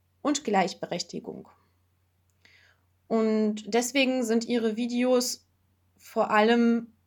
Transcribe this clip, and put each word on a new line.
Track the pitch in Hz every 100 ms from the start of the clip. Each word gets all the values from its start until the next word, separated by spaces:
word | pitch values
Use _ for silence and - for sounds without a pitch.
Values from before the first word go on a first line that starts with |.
| _ _
und | 269 302
Gleichberechtigung. | - 196 190 - - 175 - 170 - - - _ _ _ _ _ _ _ _ _ _ _ _ _ _ _ -
Und | 226 220 214 214 214 -
deswegen | 226 247 277 254 254
sind | 220 226 226
ihre | 240 220 214
Videos | 240 240 247 247 247 - _ _ _ _ _ _
vor | - 226 208
allem | 214 220 240 233 233 233 _